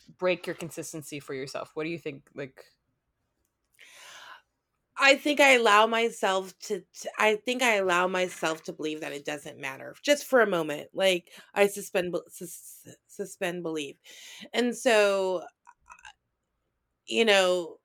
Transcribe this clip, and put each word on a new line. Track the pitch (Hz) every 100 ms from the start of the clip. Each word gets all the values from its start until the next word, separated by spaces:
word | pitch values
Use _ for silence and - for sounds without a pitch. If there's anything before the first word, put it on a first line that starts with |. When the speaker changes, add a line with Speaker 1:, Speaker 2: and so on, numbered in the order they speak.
| _ -
Speaker 1:
break | 180 180 185
your | 160
consistency | 165 - 151 160 147 147
for | -
yourself, | 135 139 - -
what | 156
do | 160
you | 170
think, | 156 139 _
like | - 135 - - _ _ _ _ _ _ _ _ _ _ _ - - - - - - _ _ _ _ _ -
Speaker 2:
I | 277 277
think | 302 285
I | 277
allow | 254 220 208 226
myself | 226 233 226 202 190 190 -
to, | - 196 - -
to, | - -
I | 214 214
think | - 247
I | 247 208
allow | 185 175 185
myself | 185 185 - 160 160
to | -
believe | 156 156 156
that | 147
it | 143
doesn't | 147 151 151 143
matter, | 139 135 131 -
just | 285 285 -
for | 254
a | 208
moment. | 175 156 147 -
Like, | - 190 180 - - -
I | - 202
suspend | 202 180 196 180
be-, | 170 -
sus-, | - 175 - - - - - _
suspend | - 185 - 185 180
belief. | 165 156 139 - - - - - -
And | - 240 226
so, | 254 214 202 196 190 180
uh, | - _ _ _ _ - - - _ _ _ _ _ _ _ _ -
you | 226
know, | 226 196 180 180 160 -